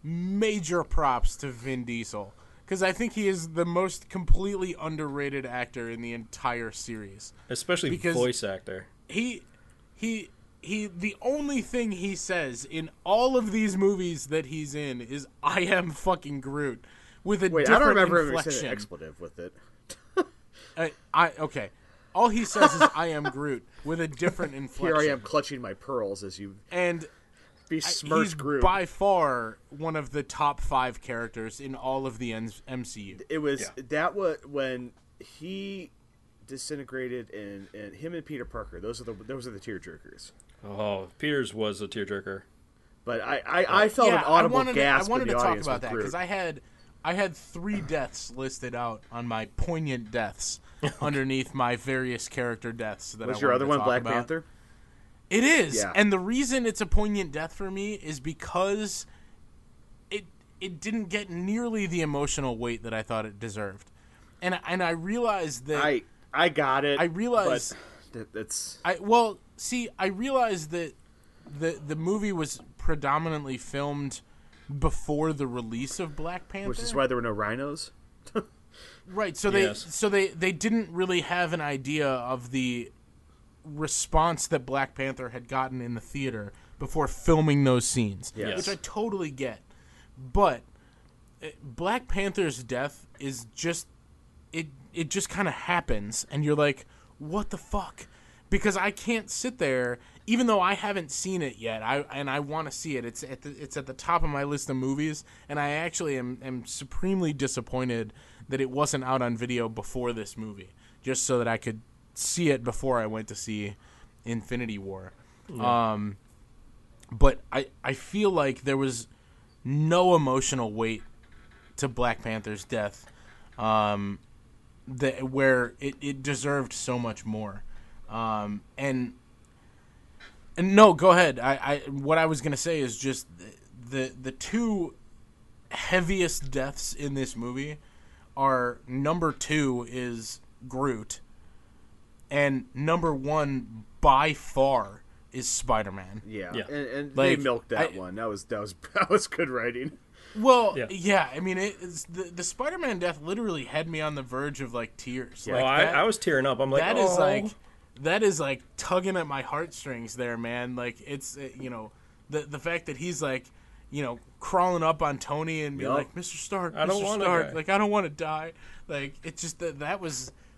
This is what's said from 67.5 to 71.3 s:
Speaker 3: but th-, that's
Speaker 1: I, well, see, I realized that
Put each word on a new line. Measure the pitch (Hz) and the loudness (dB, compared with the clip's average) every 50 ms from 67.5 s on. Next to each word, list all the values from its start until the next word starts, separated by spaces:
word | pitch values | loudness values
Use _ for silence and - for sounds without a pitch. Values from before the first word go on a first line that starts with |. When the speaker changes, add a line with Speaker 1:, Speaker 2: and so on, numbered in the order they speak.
| 127 120 - - - - - - - - - - | 0 0 -2 -6 -10 -12 -16 -20 -20 -20 -20 -16
Speaker 3:
but | |
th-, | - 117 110 - | -14 -14 -14 -10
that's | - - 110 - - - - - - - - | -10 -10 -8 -6 -6 -8 -6 -8 -12 -2 0
Speaker 1:
I, | 170 185 175 | 0 0 0
well, | 190 202 226 240 233 220 196 - - - - | 4 6 6 6 6 4 0 -8 -16 -20 -16
see, | - - - 247 247 240 220 - - | -10 -6 -4 -2 -2 -4 -6 -4 -2
I | 190 | -2
realized | 196 196 190 240 277 269 254 240 226 196 175 151 151 | -2 0 -2 -2 2 4 4 4 4 2 -2 -4 -6
that | 165 175 170 147 - - - - - _ - - | -4 -4 -4 -6 -10 -16 -20 -20 -20 _ -20 -20